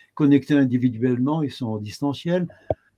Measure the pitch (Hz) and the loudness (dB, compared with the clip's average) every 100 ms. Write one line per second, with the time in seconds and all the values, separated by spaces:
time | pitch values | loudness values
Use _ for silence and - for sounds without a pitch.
0 | _ - 143 139 135 143 135 123 123 110 | _ 0 4 4 4 2 2 2 0 0
1 | 127 123 131 160 143 - 117 107 104 - | -2 0 0 -2 -4 -6 -6 -6 -8 -6
2 | 143 135 170 180 175 - - - _ | -6 -6 -4 -2 -4 -10 -8 -8 _